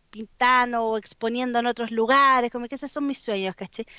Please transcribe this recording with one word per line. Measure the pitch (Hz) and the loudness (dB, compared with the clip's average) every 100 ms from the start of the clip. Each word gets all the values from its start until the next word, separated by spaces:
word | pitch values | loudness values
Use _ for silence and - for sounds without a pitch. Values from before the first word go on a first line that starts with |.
| _ | _
pintando | 214 220 - 247 254 240 233 226 | -18 -18 -2 2 2 2 0 -2
o | 220 | -2
exponiendo | - - 226 240 254 240 | -6 -6 -4 -2 -2 -2
en | 240 | -2
otros | 240 226 | -4 -4
lugares, | 226 226 277 277 262 240 | 0 4 6 6 4 2
como | 240 240 | -4 -8
que | 269 | -10
esos | 285 | -10
son | 302 285 | -6 -4
mis | 262 | -4
sueños, | - 202 190 - | -4 -4 -4 -6
¿cachai? | 185 - 220 | -12 -12 -14